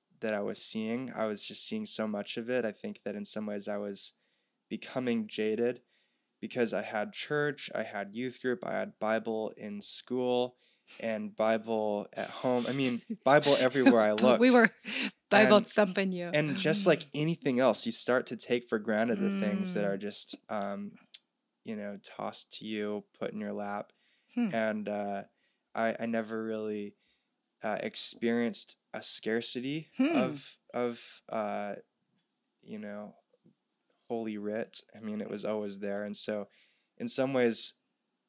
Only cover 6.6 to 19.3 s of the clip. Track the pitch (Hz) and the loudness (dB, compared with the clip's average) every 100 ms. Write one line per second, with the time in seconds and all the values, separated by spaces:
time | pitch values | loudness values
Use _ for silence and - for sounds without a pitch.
6.6 | 113 101 - 113 104 - - 147 147 143 | 0 0 -2 -4 -4 -6 -4 -2 -2 -4
7.6 | - - 110 104 101 110 127 123 127 120 | -6 -6 -4 -6 -6 -6 -6 -4 -2 -2
8.6 | - 98 104 - 107 110 113 110 107 - | -2 -4 -4 -4 0 0 0 -4 -4 -6
9.6 | 107 101 - - - 127 123 123 123 - | -10 -6 -4 -4 -2 -2 2 2 0 -4
10.6 | _ _ _ - 113 107 104 101 110 110 | _ _ _ -8 -6 -4 -4 0 2 2
11.6 | 110 110 107 104 - - - - 131 123 | 2 0 2 0 -4 -6 -8 -4 0 0
12.6 | 120 135 131 120 - - 127 147 143 139 | 0 0 0 -2 -6 0 6 6 8 6
13.6 | 127 139 131 117 107 107 127 - 247 240 | 6 6 8 8 8 6 6 8 8 8
14.6 | 220 - 202 262 220 - - 208 214 208 | 6 2 -8 -6 -6 -8 4 6 8 8
15.6 | 208 - 202 196 190 180 175 151 151 190 | 6 4 2 2 -2 -2 0 2 2 2
16.6 | 151 202 190 151 - 143 156 165 143 123 | 2 6 6 6 2 0 0 0 2 4
17.6 | 127 104 120 - - 127 - 120 - 123 | 6 4 2 0 2 2 0 -4 0 0
18.6 | - 110 104 107 117 104 101 | 0 -2 0 2 2 2 0